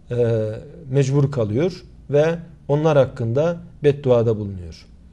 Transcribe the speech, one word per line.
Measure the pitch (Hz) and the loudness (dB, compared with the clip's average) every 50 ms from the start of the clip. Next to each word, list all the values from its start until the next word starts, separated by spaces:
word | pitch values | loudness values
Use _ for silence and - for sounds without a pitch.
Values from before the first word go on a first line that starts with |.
| - - | -12 -6
e, | 123 120 120 113 117 110 110 107 107 - - - - - - 131 | -2 0 0 2 2 0 -2 -4 -6 -10 -14 -16 -18 -18 -10 -2
mecbur | 131 143 139 131 135 143 139 139 | 0 0 2 2 2 2 2 2
kalıyor | - 127 110 101 107 127 165 190 180 - - - - - - - | 0 -2 -2 0 0 0 0 -2 -2 -6 -14 -20 -20 -20 -6 0
ve | 131 143 151 165 165 170 - - - - - - | 2 2 2 2 0 -4 -8 -14 -20 -12 -6 -2
onlar | 143 151 151 160 151 139 | -2 0 2 4 4 4
hakkında | 127 113 - - 117 113 113 139 156 175 175 170 - - - - - | 4 2 0 -4 -4 -2 0 0 0 0 -2 -4 -8 -18 -8 -2 2
bedduada | 147 139 143 127 127 123 117 113 117 110 | 2 2 2 2 2 4 4 4 2 0
bulunuyor. | 104 104 101 98 92 85 82 80 - - - - - - - | -2 -4 -8 -10 -10 -12 -14 -16 -18 -20 -20 -20 -20 -20 -20